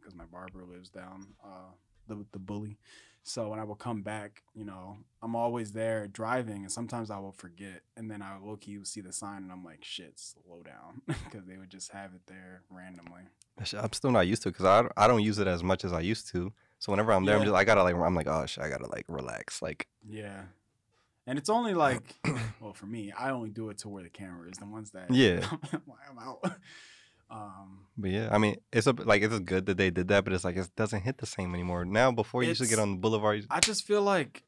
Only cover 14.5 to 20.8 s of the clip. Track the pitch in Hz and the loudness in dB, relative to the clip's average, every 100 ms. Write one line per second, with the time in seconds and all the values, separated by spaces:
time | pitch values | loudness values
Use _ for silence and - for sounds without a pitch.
14.5 | - 92 104 120 - 107 117 107 104 95 | 4 8 8 8 6 6 8 4 2 2
15.5 | 87 90 95 92 85 87 113 - 87 92 | 2 2 0 0 -2 0 -2 -4 -4 -4
16.5 | - _ _ - 98 110 98 95 104 104 | -8 _ _ -2 2 4 4 6 6 6
17.5 | 95 101 104 90 87 85 87 71 80 - | 6 8 8 8 4 2 2 2 0 -2
18.5 | - 76 65 - - - 69 62 - - | -6 -6 -6 -6 -8 -8 -8 -8 -10 -10
19.5 | - 80 78 - _ 104 107 101 98 95 | -8 -8 -8 -12 _ -14 -12 -12 -14 -18
20.5 | _ _ _ | _ _ _